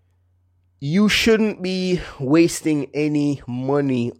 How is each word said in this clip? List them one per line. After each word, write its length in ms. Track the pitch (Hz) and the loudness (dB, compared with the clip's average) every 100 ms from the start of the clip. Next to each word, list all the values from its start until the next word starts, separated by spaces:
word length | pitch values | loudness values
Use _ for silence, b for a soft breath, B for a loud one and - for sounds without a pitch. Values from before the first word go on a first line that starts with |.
| _ _ _ _ _ _ _ - | _ _ _ _ _ _ _ -12
You 300 | 139 180 208 | -4 2 2
shouldn't 540 | - 240 220 214 - | 2 2 2 2 -2
be 380 | 185 185 185 180 B B | -4 -2 -2 -2 B B
wasting 720 | 143 160 170 - 160 151 135 | 2 4 4 0 -2 -2 -2
any 480 | 143 151 147 147 139 - | -4 -2 0 0 -2 -6
money 640 | 123 131 143 143 127 120 - | -6 -2 0 0 0 -2 -6